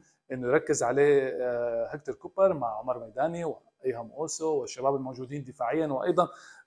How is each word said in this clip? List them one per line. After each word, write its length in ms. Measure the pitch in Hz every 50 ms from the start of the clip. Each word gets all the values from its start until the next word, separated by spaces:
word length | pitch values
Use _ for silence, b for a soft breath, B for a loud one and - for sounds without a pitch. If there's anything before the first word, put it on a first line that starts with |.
| b b b b b _
إنه 160 | 131 127 127
يركز 360 | 123 135 160 160 - 147 - 127
عليه، 540 | 120 131 139 143 147 143 139 131 131 - -
آه، 460 | 127 123 120 120 120 120 117 117 117
هكتور 280 | - 135 147 - 139 127
كوبر 380 | - - 175 - 190 196 190 170
مع 240 | 143 123 113 110
عمر 220 | 107 117 131 123 120
ميداني 460 | 117 110 - 127 147 165 170 170 170
وإيهام 640 | 156 123 - _ _ _ _ - 131 117 117 117 107
أوسو 480 | - 135 160 156 - - 160 160 151 139
والشباب 340 | 120 101 - 127 127 135 139
الموجودين 480 | 135 131 131 127 120 131 123 143 147 127
دفاعيًا، 440 | 127 - - 123 117 143 160 160
وأيضًا 400 | 147 135 127 - 180 165 175 170 B B B B B B B B